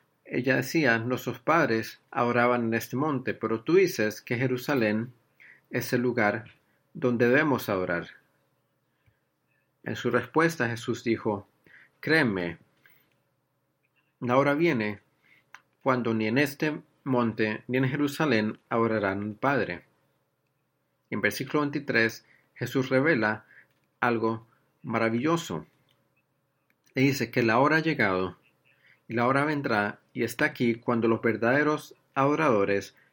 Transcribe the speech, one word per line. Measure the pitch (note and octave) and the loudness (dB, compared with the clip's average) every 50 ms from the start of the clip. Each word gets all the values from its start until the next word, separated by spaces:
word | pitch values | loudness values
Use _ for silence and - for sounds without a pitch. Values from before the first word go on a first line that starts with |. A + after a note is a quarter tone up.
| _ _ _ _ - | _ _ _ _ -14
Ella | - - C3+ B2 C3+ C3 C3+ | -8 -6 -2 0 0 0 0
decía, | C3+ - - E3 D3 B2 A#2 A2+ | 0 0 0 2 2 4 2 2
"Nuestros | A2+ B2 B2+ A#2 - B2+ A2+ - | 0 -2 -4 -4 -4 -6 -8 -4
padres | - - D#3+ E3+ D3 A2+ A2+ A2 G#2+ - - - _ _ | 0 2 2 2 2 2 0 -2 -2 -4 -10 -18 _ _
adoraban | - C3 A#2+ A#2+ A#2 B2 A#2+ B2 B2 A#2+ A#2 | -4 -2 0 2 2 2 4 4 2 2 0
en | A2+ A2+ | 0 -2
este | A2+ - - A#2+ | -4 -4 -4 -4
monte, | B2+ D3 D#3 C#3 B2+ C3 A2 G2 | -4 -2 -2 -4 -4 -4 -6 -6
pero | - - G#2+ A2+ A2 | -4 -4 -4 -4 -4
tú | - - E3+ | 0 2 4
dices | G3 F#3+ E3+ - - G#2+ G#2+ G2+ - | 4 4 2 2 0 -2 -2 -2 -6
que | - - B2 A#2 | -8 -6 -4 -2
Jerusalén | C3+ B2 B2+ B2 - - D3 B2+ A2 G#2+ G#2+ A2 A#2 C3 - _ _ _ _ _ - - - _ _ - | -2 -2 -2 -4 -2 -2 0 2 2 2 0 -2 -4 -6 -12 _ _ _ _ _ -20 -20 -20 _ _ -8
es | - B2 - - | -6 -6 -4 -2
el | C#3 B2 | -2 0
lugar | A#2+ B2 A2+ A#2+ G#2+ G#2 G#2+ A2+ A2+ - - _ _ _ _ _ _ _ - | 0 0 0 2 2 2 0 -2 -6 -12 -20 _ _ _ _ _ _ _ -8
donde | D#3+ - B2 B2 A2 B2 A#2+ | -2 -2 0 2 2 4 4
debemos | B2+ D3 D#3 D3+ B2+ A2 - - | 4 4 4 2 0 -2 -2 -2
adorar". | G2+ F#2 F2+ F2+ F2 E2+ E2+ - - - _ _ _ _ _ _ _ _ _ _ _ _ _ _ _ _ _ _ _ _ _ _ _ _ _ _ _ _ _ _ _ _ - | -2 -2 -2 -2 -2 -4 -6 -10 -14 -20 _ _ _ _ _ _ _ _ _ _ _ _ _ _ _ _ _ _ _ _ _ _ _ _ _ _ _ _ _ _ _ _ -10
En | A#2+ A2+ | -8 -6
su | - - A#2+ | -4 -2 -2
respuesta, | A#2 A#2+ A2+ - - D#3 E3 E3 E3 - B2 A#2 | -2 -2 -2 -2 0 2 2 2 0 -2 -4 -4
Jesús | A#2 A2+ - - A2+ - - | -4 -6 -6 -6 -6 -4 -2
dijo, | A#2 A2 A2 - A2+ G#2 G2+ - _ _ _ _ _ - - - _ _ _ | -2 -2 -2 -2 -4 -4 -4 -6 _ _ _ _ _ -20 -20 -20 _ _ _
"Créeme, | - C#3+ D#3 D#3+ C#3+ A2+ G2 F#2 F2 E2+ E2 - _ _ _ _ _ _ _ _ _ _ _ _ _ _ _ _ _ _ _ _ _ _ _ _ _ _ _ _ _ _ _ - | -2 0 2 2 2 2 0 -2 -4 -6 -8 -10 _ _ _ _ _ _ _ _ _ _ _ _ _ _ _ _ _ _ _ _ _ _ _ _ _ _ _ _ _ _ _ -8
la | C3 A#2+ B2 C3+ | -2 2 4 4
hora | C#3 C#3+ C#3+ | 4 4 4
viene | D3 E3 E3+ C#3+ A2+ G#2+ G#2 G#2 - _ _ _ _ _ _ _ _ _ _ - - _ _ _ _ | 2 2 2 2 2 0 -2 -4 -8 _ _ _ _ _ _ _ _ _ _ -20 -20 _ _ _ _
cuando | - C3+ B2+ B2 A2+ A#2 A2+ | 0 0 0 2 0 0 0
ni | A2 A2 G#2+ | 0 0 0
en | A#2 C#3 | 2 2
este | D3 C3+ C#3 - D#3+ D3+ D3 E3 - _ _ _ - | 2 0 -2 -2 -4 -4 -4 -6 -10 _ _ _ -4
monte | C#3+ B2+ A#2+ A#2 A2+ G#2+ A2+ A2 G#2+ G#2+ - - - | -2 0 2 2 0 0 -2 -2 -2 -2 -6 -6 -4
ni | B2 C3 | -2 0
en | C3+ B2+ | 0 0
Jerusalén | D3 C#3+ D3 C#3 C#3+ - D#3+ D3 A2+ G#2+ G#2+ A2 A2+ - _ - | 0 0 -2 -2 0 0 0 2 2 2 0 -2 -4 -8 _ -4
adorarán | B2 A#2 A2+ A2+ A2 G#2+ G2+ F#2+ G2 G2+ | 0 0 0 0 0 0 0 -2 -2 -4
al | G#2 G#2+ G#2 | -6 -8 -6
Padre". | - - C3+ C#3+ A#2+ F#2+ E2+ F2 D#2+ - _ _ _ _ _ _ _ _ _ _ _ _ _ _ _ _ _ _ _ _ _ _ _ _ - | -4 -2 0 0 0 -2 -4 -6 -10 -14 _ _ _ _ _ _ _ _ _ _ _ _ _ _ _ _ _ _ _ _ _ _ _ _ -8
En | - G#2 | -4 -2
versículo | G2 G#2 - - C3+ - - D3+ | 0 0 0 -2 -4 -4 -2 -2
veintitrés, | D3 C#3+ D3 D#3 - - - A#2 A2+ A2+ - - _ _ _ _ _ _ _ | -2 -2 -4 -6 -4 0 0 2 2 0 -2 -6 _ _ _ _ _ _ _
Jesús | - A#2+ - - C3+ C3 - | -10 -8 -4 -2 -2 0 2
revela | C3 C3 C3+ D#3+ D#3+ A2+ G#2+ G#2+ A2 A2 - _ - - - _ _ _ _ _ _ - | 2 2 2 2 2 2 2 0 -2 -4 -8 _ -20 -20 -20 _ _ _ _ _ _ -2
algo | B2 A#2+ A#2 A2 A2 A2+ A2+ A2+ - _ _ _ _ _ _ _ - | 0 0 0 0 0 -2 -4 -4 -8 _ _ _ _ _ _ _ -8
maravilloso. | - A2 A2+ A2+ A2+ A2+ A#2 C3+ D#3 E3+ E3 - - F2+ D#2 - - _ _ _ _ _ _ _ _ _ _ _ _ _ _ _ _ _ _ _ _ _ _ _ _ - | -4 -2 0 0 0 0 0 0 0 -2 -2 -2 -6 -8 -8 -10 -12 _ _ _ _ _ _ _ _ _ _ _ _ _ _ _ _ _ _ _ _ _ _ _ _ -2
Y | C3 | 2
dice | C3 C#3 C3+ - A#2 - | 2 2 2 0 -2 -4
que | - C3 A#2 | -2 0 2
la | A2+ A2+ B2 | 4 4 4
hora | C#3 D3 D#3 D#3+ | 4 4 2 2
ha | |
llegado | E3 D#3+ D3+ - A2 G2 F#2 F#2 F#2 F2 - - _ _ _ _ _ _ _ _ _ _ _ _ _ - | 0 0 0 0 0 2 2 0 -2 -4 -6 -10 _ _ _ _ _ _ _ _ _ _ _ _ _ -6
y | A2 | -2
la | A#2+ A#2+ | 0 2
hora | B2+ C3 C#3 C#3+ | 2 2 2 0
vendrá | D#3 D3+ C#3+ C3 C3 A2+ G#2 G#2 G#2 - - _ _ - | 0 -2 -2 -2 0 0 0 0 0 -4 -8 _ _ -6
y | B2+ A#2 | -4 -4
está | A2+ - - D3+ | -4 -2 0 0
aquí | D3+ - - B2+ A#2 A2+ | 0 0 0 0 0 0
cuando | A#2 - - A#2+ A#2 A2+ A2+ | 0 -2 -2 0 2 2 2
los | A2+ A2 | 2 2
verdaderos | - A2+ G#2+ G2+ A#2 A#2 C3 D3 D3+ D3+ D3+ C#3+ - - - _ _ _ - | 0 0 0 0 2 2 2 2 2 0 0 -2 -6 -10 -20 _ _ _ -2
adoradores | C#3 C3+ C#3+ D3 D#3 D#3+ C#3+ A2+ G2+ G2 G2+ G2 G2+ - - - _ _ _ | 0 2 2 2 2 2 2 2 2 2 2 0 -2 -2 -6 -12 _ _ _